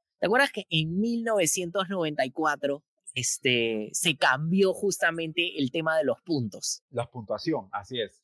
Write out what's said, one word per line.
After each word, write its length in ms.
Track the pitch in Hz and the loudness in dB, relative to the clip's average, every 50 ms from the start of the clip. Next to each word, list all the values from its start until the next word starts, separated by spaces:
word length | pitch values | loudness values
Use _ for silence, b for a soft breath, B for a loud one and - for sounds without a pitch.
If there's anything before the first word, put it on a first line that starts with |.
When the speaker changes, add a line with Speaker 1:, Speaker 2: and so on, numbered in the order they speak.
| _ _ _ _ | _ _ _ _
Speaker 1:
¿Te 60 | 170 | 0
acuerdas 240 | 175 220 254 277 - | 2 4 4 4 2
que 140 | - 220 190 - | 0 -6 -6 0
en 300 | 165 160 156 160 170 190 | 0 0 0 0 0 0
mil 240 | 214 240 233 233 226 | 0 0 0 0 0
novecientos 640 | 226 220 202 175 151 - 190 180 170 175 202 190 | 2 2 4 4 2 2 0 -2 -2 -2 -2 -2
noventa 380 | 175 202 185 160 156 151 147 131 | -2 -2 -2 -2 -2 0 -2 -2
y 60 | 131 | -2
cuatro, 520 | - 160 156 151 147 143 - 139 139 139 - _ _ _ _ - - | -2 0 0 0 2 0 0 -2 -2 -4 -8 _ _ _ _ -10 -8
este, 760 | 127 120 - - - - 131 123 120 117 113 113 107 107 - - | -4 -4 -4 -4 0 0 2 2 4 2 0 0 -2 -4 -6 -4
se 240 | - - 175 147 | -2 0 0 2
cambió 560 | - 185 139 127 135 156 165 185 190 196 185 180 | 4 4 4 4 2 0 2 2 4 4 4 2
justamente 840 | - 208 196 170 - 190 170 165 165 165 160 156 175 170 175 - | 0 0 -2 0 0 0 0 0 -2 -4 -4 -2 -2 -2 -2 -2
el 140 | 156 139 127 | -2 -2 -2
tema 260 | - 165 160 160 160 | -2 -2 0 2 2
de 60 | 160 151 | 2 2
los 180 | 127 117 - _ | 0 -2 -2 _
puntos? 580 | 175 165 139 120 104 - - - - - - _ _ | -2 -2 -2 -2 -4 -6 -8 -8 -8 -8 -8 _ _
Speaker 2:
La 200 | - 117 120 - | -8 -8 -8 -6
puntuación, 600 | - 123 107 - 110 104 - 165 156 123 98 95 | -10 -12 -8 -6 -6 -4 -2 -2 -2 -2 -4 -8
así 300 | - 101 101 - 127 123 | -10 -10 -10 -8 -6 -4
es. 200 | 107 95 - _ | -6 -6 -8 _